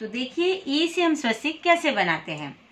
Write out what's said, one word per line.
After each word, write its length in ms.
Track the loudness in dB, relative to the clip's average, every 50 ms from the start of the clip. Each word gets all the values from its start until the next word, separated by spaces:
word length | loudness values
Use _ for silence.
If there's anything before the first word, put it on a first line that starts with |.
तो 60 | -12 -8
देखिए 540 | -6 -6 -6 -4 -2 0 0 0 0 0 -2 -2
ई 180 | 0 0 0 0
से 140 | 2 2
हम 120 | 2 2 2
स्वस्तिक 460 | 2 0 0 -2 -2 -2 -6 -4 0
कैसे 300 | 2 2 4 4 2 2
बनाते 400 | 2 2 2 2 0 -2 -4 -8 -10
हैं। 220 | -10 -10 -12 -14 -16 -20 -20